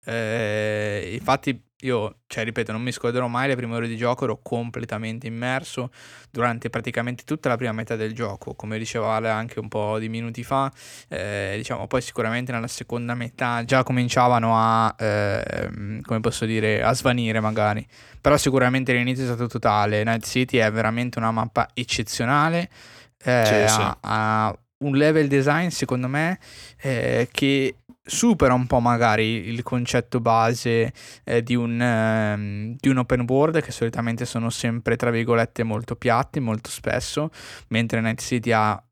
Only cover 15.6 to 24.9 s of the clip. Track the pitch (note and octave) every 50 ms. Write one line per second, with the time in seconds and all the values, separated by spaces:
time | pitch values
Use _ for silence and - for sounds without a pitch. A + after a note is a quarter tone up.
15.6 | G1+ - G1+ - G#2 G2+ G#2+ A2 - - A#2 A2 A2 A#2 A2 - A#2 A2 A2+ A2
16.6 | G#2+ G#2+ G#2+ A2 B2 - C3 B2 - C3 B2 B2 A#2 A2+ A2 A2+ G#2+ A2 A2 A2
17.6 | G#2 G#2 G#2 G#2+ - _ _ - - - - - _ C#3+ D3 C#3+ - C#3 C3 C3+
18.6 | B2+ B2 B2 C3 C3 A#2+ B2+ A#2+ A#2+ B2+ B2+ B2+ C3+ B2 B2 A2+ B2 A#2 - A#2+
19.6 | - A#2 G#2 G#2 G#2 G#2+ G#2+ G#2 A2 A2+ A2+ A2+ - - - B2+ B2+ B2 - B2
20.6 | A2 G#2+ G#2+ A2+ A2+ G#2+ A2+ A#2+ B2 B2 A#2+ - A2+ A2+ A2+ A2+ A2+ A#2 _ -
21.6 | A#2 - _ - A#2+ - - - A#2+ - - - B2 A#2+ C#3 D3 D3+ E3 E3 E3+
22.6 | E3+ - _ - - - - - - _ _ _ - - B2+ B2 A2+ G#2+ G#2 G#2+
23.6 | G#2+ A2 A2 A2 G#2+ A2 - - - - A2 A2 G#2+ A2 A2 A2 A2 G#2+ - -
24.6 | _ _ _ _ C#3 C#3+